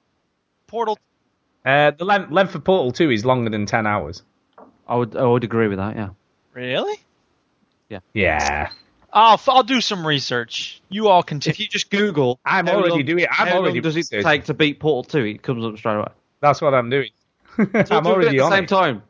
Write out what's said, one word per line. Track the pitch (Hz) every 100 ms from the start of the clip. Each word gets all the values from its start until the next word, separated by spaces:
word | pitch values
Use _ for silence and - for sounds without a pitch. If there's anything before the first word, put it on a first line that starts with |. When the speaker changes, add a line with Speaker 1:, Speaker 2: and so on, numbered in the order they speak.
| _ _ _ _ _ _ _
Speaker 1:
Portal. | 220 220 208 _ _ _ _ _ _
Speaker 2:
Uh, | 127 139 147
the | 147
length, | 185 202 147
length | 165 190
of | 160
Portal | 185 185 127
two | 120 160
is | 110
longer | 127 131 113
than | 107 104
ten | 117 107
hours. | 104 76 - - _ _ - - _ -
Speaker 3:
I | 120
would, | 117 -
I |
would | 127 123
agree | 117 113 110
with | 98
that, | 101 113
yeah. | 98 95 _ _ _
Speaker 1:
Really? | 127 123 147 392 415 _ _ _ _ _ _ _ _ -
Speaker 3:
Yeah. | 101 -
Speaker 2:
Yeah. | 110 87 76 73 73 - - _ _ _
Speaker 1:
I'll, | 202 226
f-, | 202 -
I'll | 262
do | 233 254
some | - 196 156
research. | 143 - 123 117 - - - _
You | 196 208
all | 180
continue. | - 147 160
Speaker 3:
If | -
you | 214
just | 202 -
Google, | 208 208 151 123 127
Speaker 2:
I'm | 139 185 175
Speaker 3:
how |
Speaker 2:
already | 202 175
Speaker 3:
long, | 165 139
Speaker 2:
doing | 175
it. | 160
I'm | 151 208
Speaker 3:
how | 180
Speaker 2:
already | 180 175
Speaker 3:
long |
does | 160 160
it |
Speaker 2:
researching. | 165 104
Speaker 3:
take | 160 151
to | -
beat | 151 151 147
Portal | 156 127
two? | 123 156
It | 107 -
comes | - 120
up | 113 107
straight | 117 107
away. | - - _ _
Speaker 2:
That's | 143 139
what | 156
I'm | 131 117
doing. | 139 117 - _
<laughs> | _ _ -
Speaker 3:
So | 202
Speaker 2:
I'm | 220 -
Speaker 3:
do |
it | - 170
Speaker 2:
already | 190 156
Speaker 3:
at |
the | -
Speaker 2:
on | -
Speaker 3:
same | 196
Speaker 2:
it. | 170
Speaker 3:
time. | 196 170 104